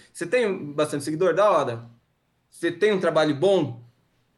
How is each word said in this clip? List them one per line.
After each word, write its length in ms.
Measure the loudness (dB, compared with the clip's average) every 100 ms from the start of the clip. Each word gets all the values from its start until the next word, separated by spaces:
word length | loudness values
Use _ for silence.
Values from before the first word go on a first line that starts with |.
| -20
Você 120 | -12 -2
tem 440 | 0 0 -2 -6
bastante 300 | -2 -2 -2
seguidor? 300 | -4 0 0
Da 160 | 4 4
hora. 360 | 4 0 -6 -12 -20 _ _ _ _ _
Você 220 | -6 -6
tem 200 | 0 0
um 60 | 2
trabalho 340 | 0 2 0 2
bom? 460 | 2 2 0 -6 -20 _ _ _ _